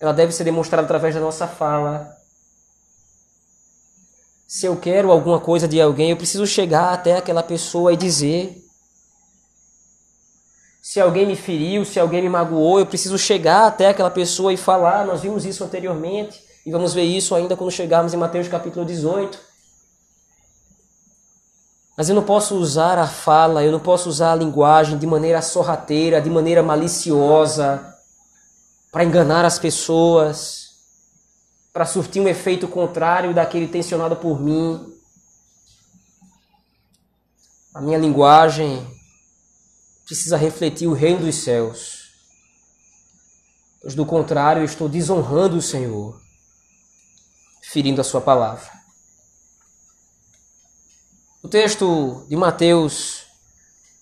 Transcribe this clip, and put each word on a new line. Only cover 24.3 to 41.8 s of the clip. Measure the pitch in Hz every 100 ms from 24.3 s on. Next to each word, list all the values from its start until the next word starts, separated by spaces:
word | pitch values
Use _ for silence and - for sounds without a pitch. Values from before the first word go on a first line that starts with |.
a | 165
linguagem | 160 143 147 156 151 147
de | 160
maneira | 156 160 165
sorrateira, | 160 180 160 156 - 151 165 160
de | 151
maneira | 165 160 170
maliciosa, | 160 151 170 - 170 147 143 156 151 131 139 139 - - _ _ _ _ _ _ _ _ _
pra | 160
enganar | 170 175 151 165
as | 175 170
pessoas, | 165 - - 165 170 165 151 147 - - - _ _ _ _ _ _ _ _ _ _
pra | 170
surtir | 165 190 - 196
um | 196
efeito | 175 190 185 180
contrário | 180 170 170 160 180 180
daquele | 175 160 170 165
tensionado | 170 165 170 165 165
por | 170 143
mim. | 143 156 165 165 - - _ _ _ _ _ _ _ _ _ _ _ _ 185 _ _ _ _ _ _ _ _ _ _ _ _ _ _
A | 147
minha | 143 160
linguagem | 156 139 143 151 160 151 151 131 123 - _ _ _ _ _ _ _ _ _ _ -
precisa | 160 160 165
refletir | 156 156 160 - 170
o |
reino | 143 156 180 160
dos |
céus. | 147 - 120 113 117